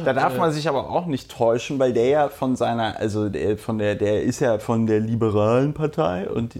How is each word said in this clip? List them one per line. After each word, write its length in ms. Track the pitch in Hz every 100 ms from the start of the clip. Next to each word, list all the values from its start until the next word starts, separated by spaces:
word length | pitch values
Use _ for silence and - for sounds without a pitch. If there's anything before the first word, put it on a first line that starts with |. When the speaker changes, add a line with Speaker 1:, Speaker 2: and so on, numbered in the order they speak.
Speaker 1:
Da 80 | 160
darf 220 | 131 151 127
Speaker 2:
äh, 20 |
Speaker 1:
man 120 | 165
sich 160 | 151 156
aber 220 | 135 -
auch 160 | 160 175
nicht 260 | 135 -
täuschen, 480 | - 117 120 - 139
weil 140 | 131
der 140 | 117 123
ja 200 | 147 143
von 280 | - 131 123
seiner, 400 | 113 117 110 -
also 300 | 110 104 104
der, 280 | 82 85 104
von 200 | - 110
der, 180 | 104 98
der 280 | 104 104
ist 180 | 117 -
ja 180 | 131 107
von 280 | - 113 110
der 120 | 107
liberalen 760 | 110 117 110 104 104 120 139
Partei 540 | 147 151 156 160 90 196
und 260 | - 117